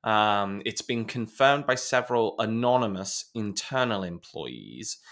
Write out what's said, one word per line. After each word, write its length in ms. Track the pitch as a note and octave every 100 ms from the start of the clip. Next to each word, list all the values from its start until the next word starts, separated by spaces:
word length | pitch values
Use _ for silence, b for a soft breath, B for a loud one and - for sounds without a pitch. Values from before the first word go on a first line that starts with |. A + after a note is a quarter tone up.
Um, 580 | - G#2+ G#2+ G2+ G2+ G2 A2+
it's 160 | A2
been 240 | - A#2+ A2+
confirmed 600 | B2 A2 - C3+ C#3+ C#3+
by 100 | B2+
several 600 | - C3 A#2+ A#2+ A2 -
anonymous 840 | A2 A2+ A#2+ B2+ A#2 F#2+ G2 - -
internal 680 | A#2 G#2 G2 - C3+ B2 G#2
employees. 960 | F2+ E2+ - - C#2+ A#1+ G1+ A#1+ G#2+ - B